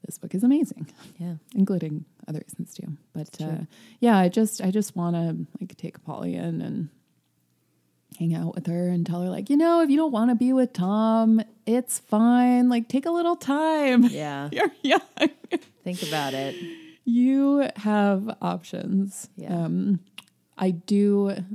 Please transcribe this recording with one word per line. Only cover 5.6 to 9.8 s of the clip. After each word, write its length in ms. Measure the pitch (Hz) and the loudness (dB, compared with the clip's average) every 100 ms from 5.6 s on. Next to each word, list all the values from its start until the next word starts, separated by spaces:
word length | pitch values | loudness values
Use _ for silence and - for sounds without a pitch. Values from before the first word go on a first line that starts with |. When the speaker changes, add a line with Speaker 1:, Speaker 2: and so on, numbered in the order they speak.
Speaker 1:
like, 160 | 185 - | -14 -12
take 260 | - - | -14 -14
Polly 300 | - - 175 170 | -14 -8 -8 -6
in 260 | 170 165 | -6 -6
and 260 | 165 - 151 _ _ _ _ _ _ _ _ _ _ _ _ - | -6 -8 -8 _ _ _ _ _ _ _ _ _ _ _ _ -6
hang 160 | 170 | -4
out 200 | 165 165 | -2 -4
with 120 | - 175 | -6 -6
her 220 | 170 180 | -2 -2
and 160 | 180 | -2
tell 160 | 170 175 | -2 -4
her, 60 | 180 | -4
like, 220 | 180 202 | -6 0
"You 60 | 285 | 2
know, 260 | 330 339 | 4 4